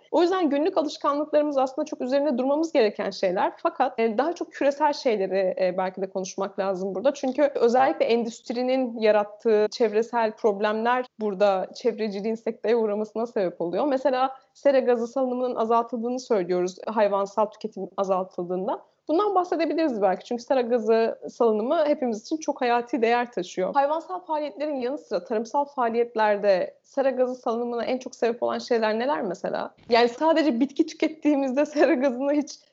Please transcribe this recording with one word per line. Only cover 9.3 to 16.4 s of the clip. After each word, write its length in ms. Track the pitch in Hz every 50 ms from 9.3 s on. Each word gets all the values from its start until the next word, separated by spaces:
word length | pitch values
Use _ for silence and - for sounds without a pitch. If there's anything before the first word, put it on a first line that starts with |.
| - - - 233 214 208 214 208
çevresel 600 | - - 240 214 208 214 226 233 240 233 226 220
problemler 720 | 220 - - 214 202 196 214 214 214 220 226 233 247 254 247 - _ -
burada 480 | 214 208 196 185 208 202 190 185 - - -
çevreciliğin 600 | - - 240 226 208 214 220 190 202 196 226 220
sekteye 400 | 220 - 220 226 - - 208 240
uğramasına 500 | 233 220 214 202 214 214 214 - 220 233
sebep 360 | 233 - 220 190 175 175 -
oluyor. 240 | 170 175 175 196 269
Mesela 500 | 302 262 262 262 285 254 254 262 262 262 - _ _ _
sera 260 | - - 285 269 262
gazı 280 | 233 240 240 226 233
salınımının 480 | 233 - 269 262 254 247 247 254 247 247
azaltıldığını 640 | - 226 220 233 233 233 233 254 226 220 240 247 254
söylüyoruz 560 | 254 - 233 196